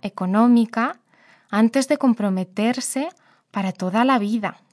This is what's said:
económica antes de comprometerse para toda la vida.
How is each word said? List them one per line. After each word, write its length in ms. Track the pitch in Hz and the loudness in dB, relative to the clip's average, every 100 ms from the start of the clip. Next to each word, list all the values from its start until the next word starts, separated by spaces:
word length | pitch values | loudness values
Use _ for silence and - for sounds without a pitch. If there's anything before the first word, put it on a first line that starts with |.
económica 1000 | 202 - 185 202 240 240 226 226 247 349 _ _ _ _ _ | -10 -6 0 2 4 4 2 -2 -6 -8 _ _ _ _ _
antes 380 | 202 226 269 262 | 0 2 2 0
de 100 | 294 | 2
comprometerse 1120 | 269 226 208 185 185 - 220 247 - 262 311 - _ _ _ | 2 2 0 -2 -6 -2 -2 -2 -6 -6 -6 -10 _ _ _
para 220 | - 190 | -6 -6
toda 320 | 180 185 208 | -4 -4 0
la 160 | 254 262 | 2 0
vida. 380 | 202 226 202 - _ | 0 -4 -6 -10 _